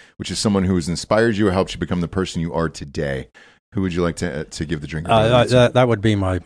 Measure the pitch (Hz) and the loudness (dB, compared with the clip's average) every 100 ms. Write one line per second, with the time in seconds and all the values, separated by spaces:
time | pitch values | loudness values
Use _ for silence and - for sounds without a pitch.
0 | - _ - 87 113 98 92 95 80 82 | -20 _ -8 -2 0 2 2 0 0 -6
1 | - 107 117 101 107 92 90 - 87 90 | 0 2 2 2 2 2 0 -4 -4 -2
2 | 85 95 90 90 82 76 82 - 76 67 | -2 -2 -4 -4 -4 -2 -4 -6 -12 -6
3 | 73 67 - - - _ _ 101 95 85 | -4 -6 -8 -18 -20 _ _ -4 -4 0
4 | 85 80 90 71 78 - 76 78 73 78 | -2 -2 -6 -6 -10 -10 -6 -6 -6 -8
5 | 156 113 110 123 117 123 120 123 127 113 | 0 2 4 4 4 4 4 4 2 2
6 | 107 104 95 92 | 2 2 0 -2